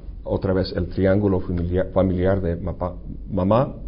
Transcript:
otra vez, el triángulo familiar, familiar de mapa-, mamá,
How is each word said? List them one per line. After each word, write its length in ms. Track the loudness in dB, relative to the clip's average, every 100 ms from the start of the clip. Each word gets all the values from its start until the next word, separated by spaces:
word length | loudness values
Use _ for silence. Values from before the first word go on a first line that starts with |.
| -10 -10
otra 300 | -4 -2 0
vez, 200 | 0 0 -2
el 120 | -4
triángulo 540 | 0 2 4 4 2
familiar, 500 | 0 -2 0 0 0
familiar 480 | 2 2 4 2 2
de 140 | 0 -2
mapa-, 400 | -4 -4 -6 -6 -10 -10 -6
mamá, 460 | 0 4 4 2 -4